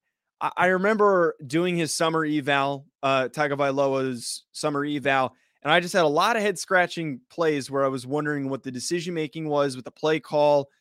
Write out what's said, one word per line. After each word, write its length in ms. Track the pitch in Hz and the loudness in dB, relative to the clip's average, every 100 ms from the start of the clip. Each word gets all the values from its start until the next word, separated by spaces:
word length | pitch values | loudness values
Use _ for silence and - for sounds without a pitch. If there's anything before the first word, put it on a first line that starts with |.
| _ _ _ - | _ _ _ -6
I, 100 | 156 - | -6 0
I 80 | 180 | 2
remember 680 | 185 202 220 208 190 160 - 139 | 2 0 4 4 4 2 -2 -4
doing 300 | 156 180 170 | -2 0 -2
his 160 | 151 | -2
summer 320 | - 165 160 151 | 0 0 0 0
eval, 600 | 151 139 139 139 139 - _ | -2 0 0 0 -4 -12 _
uh, 260 | 135 135 127 | 0 0 0
Tagovailoa's 1120 | 156 147 139 139 135 139 135 131 120 - - _ | -2 -2 0 0 2 2 2 -2 -6 -8 -12 _
summer 320 | - 151 143 | -6 -4 -2
eval, 500 | 147 147 135 135 127 _ _ _ | -4 -2 0 2 0 _ _ _
and 80 | 143 | 2
I 80 | 175 | 2
just 140 | 175 | 2
had 100 | 196 | 2
a 40 | 156 | 2
lot 280 | 151 202 233 | 4 2 2
of 60 | |
head-scratching 800 | 208 175 - 185 175 - 160 123 _ | -2 -2 0 2 2 -2 -6 -8 _
plays 420 | - 160 147 127 | 0 2 2 -2
where 140 | 139 135 | 0 0
I 20 | |
was 180 | 131 127 | -2 -4
wondering 440 | 147 151 143 135 | -4 -2 -4 -4
what 140 | 135 | -6
the 80 | 135 | -8
decision-making 760 | 123 - 175 165 165 151 160 156 | -8 -4 -4 -4 -6 -6 -6 -2
was 300 | 147 143 127 | 0 0 -2
with 80 | - | -14
the 60 | |
play 280 | - 156 160 | -4 0 0
call. 480 | - 151 147 147 139 _ | 0 2 4 4 2 _